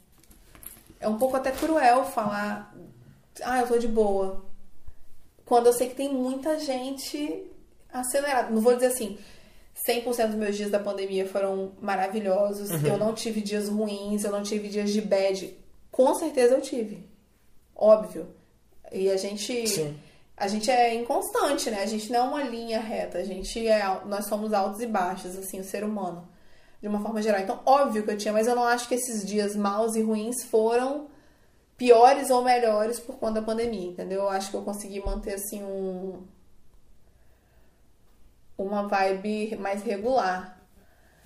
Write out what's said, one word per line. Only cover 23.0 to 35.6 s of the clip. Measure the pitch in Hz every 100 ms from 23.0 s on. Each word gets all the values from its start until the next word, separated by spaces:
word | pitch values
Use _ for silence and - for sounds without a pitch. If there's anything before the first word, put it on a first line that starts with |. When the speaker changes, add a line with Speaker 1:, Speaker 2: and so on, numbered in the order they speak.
| - 175
Speaker 1:
A |
gente | 190 190 - 226 226
é | 214
al-, | 196 185 208
nós | 202 208
somos | 214 214
altos | 202 208 208
e | 233
baixos, | 202 180 185 180 190
assim, | - 190
o |
ser | 190 202
humano, | 208 202 180 170 - - - - - -
de | 208
uma | 208
forma | 208 220
geral. | 220 196
Então, | 190 - -
óbvio | 277 262 214
que | 214
eu | 208
tinha, | 220
mas | 214 226
eu | 240
não | 240
acho | 240 -
que | 247
esses | 247 214 196
dias | 208 202 208
maus | 202 208 233 220
e |
ruins | 220 214 220 254
foram | - 220 220 240 262 294 294 - - _ _ _ _ -
piores | 247 233 247 285 262
ou | 247
melhores | 254 247 226 214 220 233
por | - -
conta | 226 220
da |
pandemia, | 220 226 233 202 175
entendeu? | 180 180 190
Eu | 196
acho | 196 202
que | 202
eu |
consegui | 202 202 196 196
manter, | 196 214 214 196
assim, | - 208